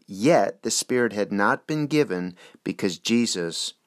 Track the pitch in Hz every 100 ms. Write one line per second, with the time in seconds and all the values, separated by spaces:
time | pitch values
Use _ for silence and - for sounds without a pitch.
0 | - 95 131 151 101 - 113 - - 123
1 | 117 104 95 101 104 139 - 156 143 151
2 | 117 90 90 - - - 95 90 101 85
3 | - 117 113 92 85 80 - -